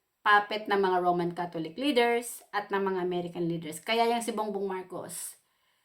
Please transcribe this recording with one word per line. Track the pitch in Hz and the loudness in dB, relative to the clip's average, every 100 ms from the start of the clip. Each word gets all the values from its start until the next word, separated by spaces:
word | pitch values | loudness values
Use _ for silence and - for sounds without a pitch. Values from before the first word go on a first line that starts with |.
| _ _ | _ _
Puppet | 214 208 208 214 - | 4 6 4 -4 0
ng | 196 | 2
mga | 196 - | 4 4
Roman | 180 175 175 175 | 2 2 0 -2
Catholic | 175 170 160 170 | -6 -6 -6 -2
leaders | 285 240 240 233 240 - - 180 | 0 4 4 2 -2 -10 -8 -6
at | - | -2
ng | 196 | 0
mga | 196 185 | 0 0
American | 180 175 175 175 170 | 0 -2 -4 -4 -2
leaders. | 165 156 160 | -2 -6 -8
Kaya | - 226 233 | -2 2 2
yang | 240 | 2
si | 226 | -2
Bongbong | 214 220 196 | -4 -4 -4
Marcos, | 196 185 185 180 175 170 - - _ _ _ _ | -4 -6 -8 -12 -10 -10 -12 -14 _ _ _ _